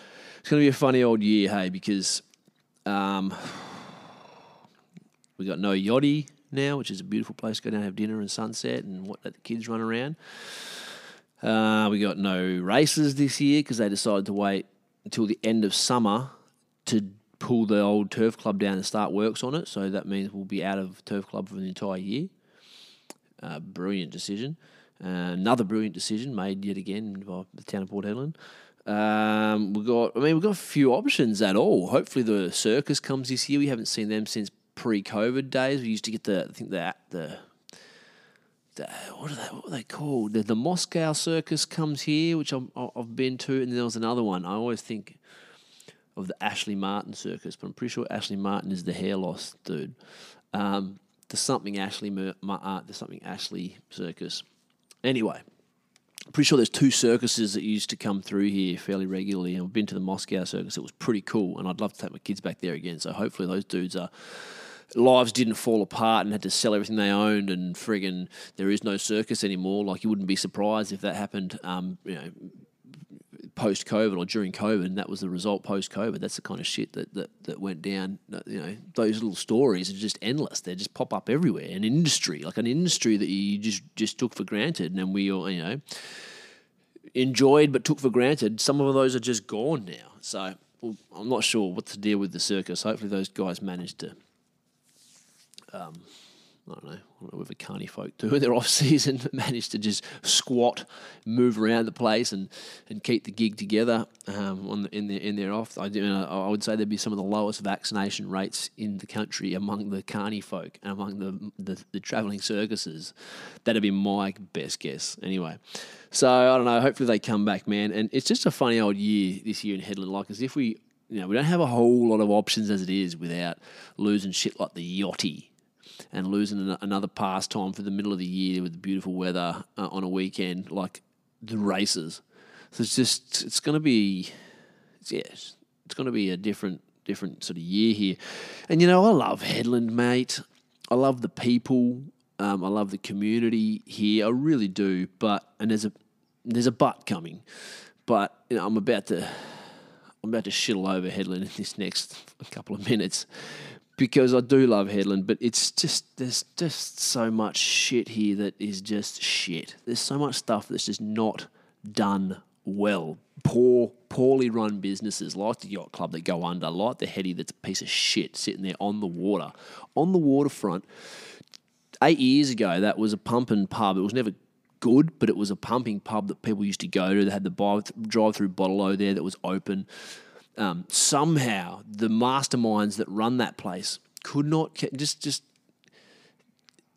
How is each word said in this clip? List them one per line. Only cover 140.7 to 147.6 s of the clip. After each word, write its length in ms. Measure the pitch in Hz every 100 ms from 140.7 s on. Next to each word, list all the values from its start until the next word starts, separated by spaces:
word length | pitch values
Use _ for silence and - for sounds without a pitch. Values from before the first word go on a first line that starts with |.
| _ -
I 60 | 123
love 260 | 135 127
the 80 | 113
people. 720 | - 120 120 - 127 123 123 143 - _ -
Um, 240 | 101 98
I 40 | 95
love 240 | 104 101
the 60 | 98
community 840 | - 98 104 117 117 113 107 107 -
here. 400 | - 107 107 104
I 40 |
really 380 | 123 151 139 98
do. 400 | 92 98 92 90 _
But, 280 | 110 101 - -
and 120 | 107
there's 140 | 107 107
a, 80 | - _ _ _ _
there's 240 | 120 117 123
a 60 |
but 320 | 113 131 - -
coming. 360 | 92 82 82 - -